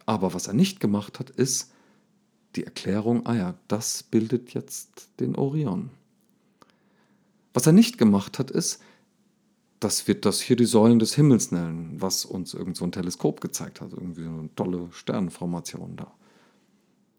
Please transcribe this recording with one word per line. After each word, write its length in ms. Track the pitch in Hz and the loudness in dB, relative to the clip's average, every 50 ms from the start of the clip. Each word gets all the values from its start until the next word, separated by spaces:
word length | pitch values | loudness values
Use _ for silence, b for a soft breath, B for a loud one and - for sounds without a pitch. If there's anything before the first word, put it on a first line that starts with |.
| - | -4
aber 260 | - 110 98 95 92 85 | -2 -2 0 0 -2 -2
was 140 | 87 - | -4 -8
er 60 | - 95 | -2 2
nicht 260 | 131 190 196 - - | 2 2 2 0 -2
gemacht 400 | - 110 101 101 104 - - - | -2 0 0 -2 -4 -6 -12 -14
hat, 100 | 127 - | -14 -10
ist 420 | - - 127 131 - - - b b b b b b b b b b b _ _ _ _ _ _ - | -2 -2 -2 0 0 -4 -6 b b b b b b b b b b b _ _ _ _ _ _ -10
die 80 | - - | -10 -10
Erklärung, 640 | - - - - 92 95 104 104 117 120 117 117 | -10 -12 -10 -4 -2 -2 0 2 0 0 0 0
ah 80 | - 117 | 0 -2
ja, 180 | 113 92 90 87 - _ | -2 -2 -4 -6 -8 _
das 340 | - 104 104 - - - - | -6 -4 -4 -4 -6 -8 -8
bildet 540 | - - - 113 110 113 135 120 123 - - | -6 0 0 0 0 2 -2 -4 -4 -4 -10
jetzt 540 | 120 - - - - - _ _ - - _ _ - | -10 -10 -10 -14 -16 -16 _ _ -20 -20 _ _ -6
den 160 | 127 127 - | -4 -4 -2
Orion. 560 | - 139 139 143 156 147 113 90 90 - 139 - _ _ _ _ _ _ _ _ _ _ _ _ _ b b b b b b b b b b b b b b b b b _ - | -2 -2 -2 -2 -2 -2 -2 -4 -4 -6 -10 -14 _ _ _ _ _ _ _ _ _ _ _ _ _ b b b b b b b b b b b b b b b b b _ -2
Was 140 | 127 - | 2 4
er 60 | 160 165 | 8 8
nicht 260 | 202 233 - - - | 8 8 6 4 4
gemacht 400 | 120 107 98 98 98 - - - | 4 6 6 4 2 -2 -6 -6
hat, 100 | 131 - | -6 -2
ist, 320 | - - 175 - - - b b b b b b _ _ _ _ _ _ _ _ _ _ _ _ _ - | -2 -2 -2 -2 -6 -8 b b b b b b _ _ _ _ _ _ _ _ _ _ _ _ _ -6
dass 280 | - 101 - - - | -4 -2 -2 -2 0
wir 80 | - 101 | 0 0
das 240 | - - 107 90 - | 2 2 0 0 0
hier 160 | - - 127 | 2 2 4
die 80 | 117 120 | 4 4
Säulen 340 | 104 - 107 107 117 120 | 4 6 6 8 8 6
des 160 | 117 110 - - | 6 4 2 4
Himmels 360 | - 151 147 127 101 - - | 4 6 6 6 6 4 0
nennen, 460 | 92 87 87 82 80 82 82 82 85 - | -2 -4 -4 -4 -6 -8 -10 -10 -8 -6
was 240 | 95 95 92 - - | -4 -4 -2 -4 -6
uns 300 | - - 95 85 - - | -6 -8 -8 -8 -8 -8
irgend 240 | - 90 92 82 | -10 -8 -8 -6
so 80 | - 90 | -6 -6
ein 80 | 90 - | -6 -4
Teleskop 480 | 98 85 90 - - - 151 156 - | -4 -6 -6 -6 -2 -2 -2 -2 -2
gezeigt 400 | - - - - 87 - - - | -8 -8 -8 -8 -10 -10 -14 -16
hat, 100 | - - | -16 -14
irgendwie 320 | - - 90 90 82 85 82 | -14 -12 -12 -12 -12 -10 -10
so 60 | 82 | -10
eine 260 | 80 80 78 78 - | -10 -10 -12 -12 -6
tolle 320 | - 98 92 90 87 87 87 | -6 -4 -4 -4 -6 -8 -10
Sternenformation 1080 | - - - - - 110 95 82 - - - 87 85 85 80 - - 90 87 87 87 | -14 -14 -8 -6 -4 -4 -4 -6 -6 -8 -8 -6 -6 -6 -8 -10 -12 -12 -14 -14 -14
da. 160 | - - - _ _ b b b b b b b b b b b b b b b _ _ _ _ | -14 -16 -18 _ _ b b b b b b b b b b b b b b b _ _ _ _